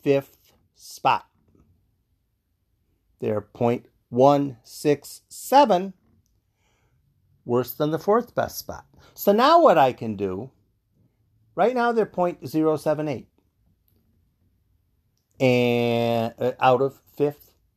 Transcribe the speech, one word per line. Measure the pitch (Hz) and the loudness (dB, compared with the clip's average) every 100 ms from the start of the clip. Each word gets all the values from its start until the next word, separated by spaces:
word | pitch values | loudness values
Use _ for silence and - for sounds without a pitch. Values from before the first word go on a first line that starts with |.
fifth | - 139 - _ _ _ _ _ | -2 -2 -2 _ _ _ _ _
spot. | - - 135 123 - _ _ _ _ _ _ _ _ _ _ _ _ _ _ _ _ _ _ _ | -20 -4 -2 -2 -4 _ _ _ _ _ _ _ _ _ _ _ _ _ _ _ _ _ _ _
They're | 117 107 | -6 -6
point | 104 - 120 120 - _ _ | -8 -4 -2 -2 -8 _ _
one | 120 135 143 143 120 | 2 4 4 0 -10
six | - - 151 143 - - _ | -20 -6 -2 -2 -4 -20 _
seven | - - 262 277 180 196 - _ _ _ _ _ _ _ _ _ _ _ _ _ _ | -20 0 4 4 2 -2 -14 _ _ _ _ _ _ _ _ _ _ _ _ _ _
worse | - 120 123 | -4 -4 -4
than | - 151 | -6 -4
the | 156 | -4
fourth | 160 214 240 | 0 0 0
best | - 117 - | -6 -6 -8
spot. | - - - _ - | -16 -16 -18 _ -20
So | - - | -4 0
now | 208 262 339 | 2 4 6
what | 302 170 | 6 6
I | 131 | 2
can | 117 117 101 | 0 -8 -6
do, | 98 92 131 _ _ _ _ _ _ _ _ _ _ - | -6 -6 -12 _ _ _ _ _ _ _ _ _ _ -2
right | 202 | -2
now | 254 240 | 0 -2
they're | 233 202 | -2 -4
point | - 175 165 151 | -2 -4 -4 -6
zero | 156 156 156 | -2 0 0
seven | 160 151 151 | -2 -4 -4
eight. | 120 - _ _ _ _ _ _ _ _ _ _ _ _ _ _ _ _ _ _ _ _ _ | -8 -12 _ _ _ _ _ _ _ _ _ _ _ _ _ _ _ _ _ _ _ _ _
And, | 131 123 123 120 120 117 117 117 113 - | 2 2 2 0 0 0 -2 -2 -4 -4
uh, | 123 - | -6 0
out | 160 120 | 2 2
of | 135 - _ - | 0 -6 _ -4
fifth, | 147 147 _ _ _ | -4 -4 _ _ _